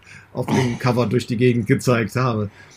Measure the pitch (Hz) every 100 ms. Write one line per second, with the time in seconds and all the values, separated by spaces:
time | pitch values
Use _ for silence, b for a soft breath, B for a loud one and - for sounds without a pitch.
0 | B B B 123 - 135 127 113 127 120
1 | 110 123 - 113 127 117 101 123 127 117
2 | 101 123 127 110 101 b b